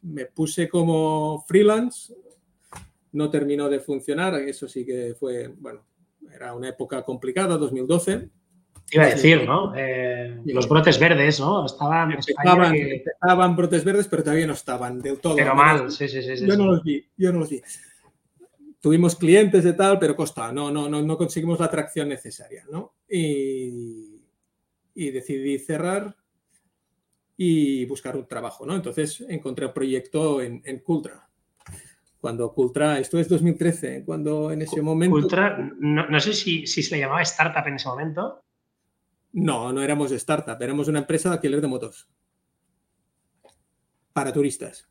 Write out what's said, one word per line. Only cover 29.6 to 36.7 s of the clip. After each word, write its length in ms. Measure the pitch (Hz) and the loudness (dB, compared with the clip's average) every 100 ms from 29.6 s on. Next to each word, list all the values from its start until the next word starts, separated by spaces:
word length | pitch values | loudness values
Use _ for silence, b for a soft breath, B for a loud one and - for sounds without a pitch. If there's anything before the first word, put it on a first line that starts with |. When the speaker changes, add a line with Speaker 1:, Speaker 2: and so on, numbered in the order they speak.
| 135 | -6
Speaker 1:
un 80 | |
proyecto 680 | - 135 131 127 156 156 139 | -4 -2 -4 -4 -2 0 -2
en, 200 | 123 117 - | -4 -10 -12
en 140 | 131 | -14
Cultra. 500 | - 160 151 - _ _ _ _ - B B B B _ | -4 -4 -4 -18 _ _ _ _ -20 B B B B _
Cuando 340 | - 117 117 | -8 -6 -6
Cultra, 460 | - 127 135 151 147 | 0 -2 2 0 0
esto 180 | 127 165 | -2 -2
es 100 | 160 | 2
dos 140 | 170 | 2
mil 160 | 170 165 | 2 2
trece, 460 | 165 170 135 131 135 | 0 0 -6 -10 -8
cuando 460 | 160 151 151 151 | -6 -4 -2 -2
en 100 | 156 | -4
ese 160 | 156 - | -6 -4
Speaker 2:
Cu-, 60 | |
Speaker 1:
momento 320 | 151 160 175 156 | -2 2 4 4
Speaker 2:
Cultra, 420 | 139 175 202 - - - | 4 2 2 0 -8 -4
no, 280 | 147 151 151 | 0 0 2
no 120 | 151 | 0
sé 140 | 190 | 0
si, 340 | 208 - 165 | -2 -2 -4
si 160 | 147 | -2